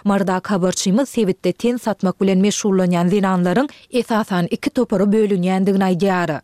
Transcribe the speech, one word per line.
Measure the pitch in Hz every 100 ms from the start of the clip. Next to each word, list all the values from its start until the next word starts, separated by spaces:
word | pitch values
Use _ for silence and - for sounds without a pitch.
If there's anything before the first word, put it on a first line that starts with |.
Mardak | 202 196 190 185 -
habarçymyz | 202 180 - 196 202 269
Sewitde | - 202 - 180
ten | - 233 240
satmak | - 196 185 -
bilen | 196 185
meşgullanýan | 208 - 214 190 180 175 175
zinanlaryň | 208 190 185 180 185 294 - -
esasan | 247 226 214 220 180 170
iki | 233 277
topara | - 233 190
bölünýändigini | 202 220 208 196 180 185 196 190
aýdýar. | 190 175 196 185 170 147